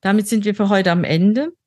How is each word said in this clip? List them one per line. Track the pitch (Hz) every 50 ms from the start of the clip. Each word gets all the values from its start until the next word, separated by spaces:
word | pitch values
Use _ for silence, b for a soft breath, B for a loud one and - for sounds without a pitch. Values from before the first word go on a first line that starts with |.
Damit | - 190 202 214 208 208
sind | 226 214 202
wir | 208 202
für | - 208 196
heute | 208 190 185 180
am | 175 180 -
Ende. | - 156 165 185 202 214 254 302 339 339 _ _